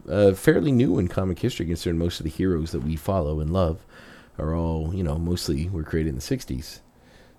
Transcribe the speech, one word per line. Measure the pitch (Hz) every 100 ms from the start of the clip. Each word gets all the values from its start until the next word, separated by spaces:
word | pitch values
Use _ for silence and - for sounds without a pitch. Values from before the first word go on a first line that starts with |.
| -
uh, | 101 101
fairly | 95 - 165 156
new | 123 131 -
in | 87
comic | - 95 87
history, | - - 82
considering | 85 92 82
most | 85 -
of |
the | 80
heroes | - 95 85 80
that | 82
we | 71 78
follow | - 95 73 78
and | 76
love | 92 85 80 - - - - - -
are | 78
all, | 82 82 80 78
you | 92
know, | 87 80
mostly | 82 90 - 71 87
were | 92
created | 76 82 80
in | 65
the |
sixties. | - 135 - 64 - - - _ - - -